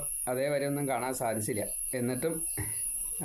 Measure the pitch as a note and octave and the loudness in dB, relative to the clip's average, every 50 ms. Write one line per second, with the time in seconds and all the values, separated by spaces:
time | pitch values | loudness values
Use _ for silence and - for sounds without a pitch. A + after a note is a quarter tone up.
0 | - - - - - B2+ B2+ C3 C#3 D3 D3 C#3 C#3+ C#3+ C#3+ C#3+ C#3+ C3+ B2+ A#2 | -2 -2 -2 0 0 0 0 2 2 2 2 2 2 2 2 2 2 2 2 2
1 | B2 C3 B2+ B2+ B2+ A2+ A2 A2 G#2 - A#2 G2+ G2 - - - - - - B2 | 2 0 0 2 2 2 2 2 0 0 0 0 0 -2 -2 -2 -2 -2 0 0
2 | A#2+ B2 C3 B2+ D#3+ E3 E3 D#3+ - - - - - - - - - - - - | 0 0 0 2 0 0 0 0 -2 -2 -2 -2 -4 -4 -4 -4 -4 -4 -4 -4
3 | - - - - | -4 -4 -4 -4